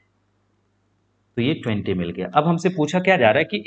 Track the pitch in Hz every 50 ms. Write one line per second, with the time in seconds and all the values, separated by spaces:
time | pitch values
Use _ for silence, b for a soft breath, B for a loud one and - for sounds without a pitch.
0 | b b b _ _ _ _ _ _ _ _ _ _ _ _ _ _ _ _ _
1 | _ _ _ _ _ _ _ - 117 131 160 160 - 123 107 101 95 - 95 90
2 | 87 85 87 92 92 - - 147 151 170 175 165 - 185 185 175 151 147 - 180
3 | 180 190 190 180 120 110 - 143 160 160 - - -